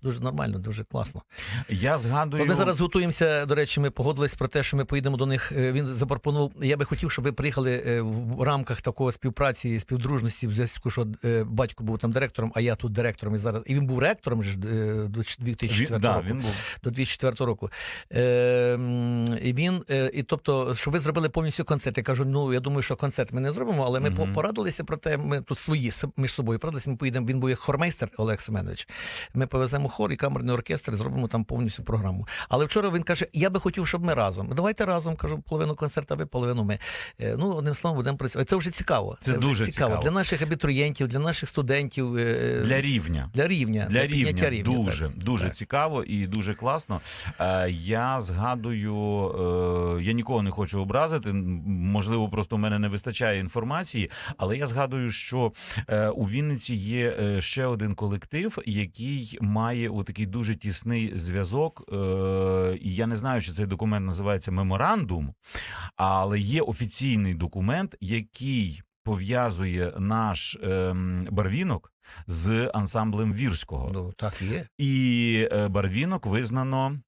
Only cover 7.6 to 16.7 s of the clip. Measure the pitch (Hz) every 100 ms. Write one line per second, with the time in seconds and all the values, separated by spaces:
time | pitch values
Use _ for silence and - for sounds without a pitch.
7.6 | 127 123 - 120 110 110 117 127 131 139
8.6 | 127 117 - - 131 - 131 - 139 120
9.6 | 123 113 - 127 123 139 113 - 117 104
10.6 | 120 - 120 117 110 110 120 117 110 113
11.6 | 120 - 110 110 117 120 131 - 113 113
12.6 | 120 110 120 107 120 104 104 107 110 110
13.6 | 113 139 135 127 151 - - 117 101 98
14.6 | 104 110 107 107 104 110 110 - 120 113
15.6 | 113 107 123 113 113 92 87 131 110 101
16.6 | -